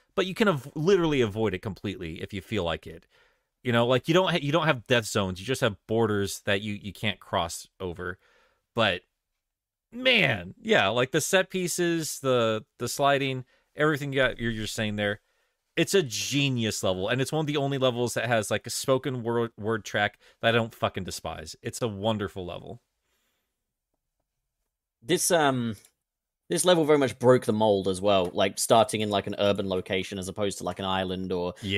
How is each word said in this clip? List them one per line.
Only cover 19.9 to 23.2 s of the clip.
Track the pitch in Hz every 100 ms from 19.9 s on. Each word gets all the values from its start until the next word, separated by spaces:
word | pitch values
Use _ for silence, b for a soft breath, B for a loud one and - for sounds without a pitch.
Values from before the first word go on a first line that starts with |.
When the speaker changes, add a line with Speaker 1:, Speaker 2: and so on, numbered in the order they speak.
| 107 104 _ b b
Speaker 1:
that | 113
I | 117
don't | 113
fucking | - 104 101
despise. | 87 - 82 82 80 -
It's | 117 -
a | 117
wonderful | 98 110 107 101 98 87
level. | 95 - 120 _ _ _ _